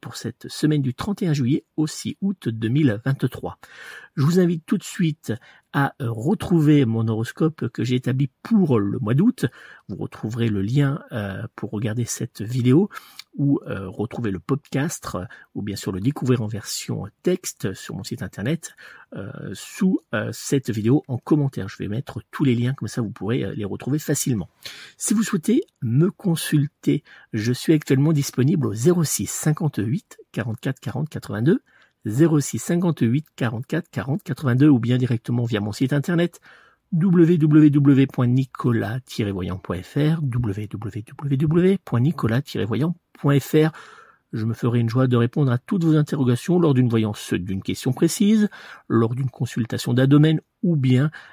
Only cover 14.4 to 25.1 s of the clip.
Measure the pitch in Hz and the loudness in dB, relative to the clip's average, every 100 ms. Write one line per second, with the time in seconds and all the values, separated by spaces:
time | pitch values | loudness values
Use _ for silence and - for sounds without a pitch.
14.4 | - 139 - 139 151 - - 90 - - | -4 -4 -2 -4 -4 -6 -10 -8 -10 -14
15.4 | - - 101 101 - 92 110 143 123 123 | -14 -10 -8 -8 -6 -2 -2 -2 0 0
16.4 | 107 104 - - - 113 95 _ 175 180 | -2 -8 -10 -10 -8 -8 -8 _ -2 -2
17.4 | - - 101 90 - 101 - 113 92 - | -4 -8 -8 -8 -12 -12 -10 -10 -10 -6
18.4 | 107 170 - - - - - - 101 - | -4 -4 -8 -20 -20 -20 -18 -14 -14 -12
19.4 | 98 98 - - 190 - - 110 113 113 | -12 -14 -12 -2 0 0 -4 -4 -4 -8
20.4 | - 139 - 110 107 143 - 123 - 151 | -2 -2 -2 -2 2 2 0 -8 0 0
21.4 | 139 - 98 - 95 107 - 113 - - | 0 -4 -10 -8 -8 -6 -8 -12 -12 -2
22.4 | 139 117 120 135 107 - 110 - 95 135 | 0 2 0 -4 -6 -6 -6 -6 -4 -2
23.4 | 101 104 98 101 - 147 - 147 - 110 | -4 -6 -8 -6 -4 -4 -2 -2 0 -2
24.4 | - _ - - - - - | -4 _ -20 -20 -20 -8 -2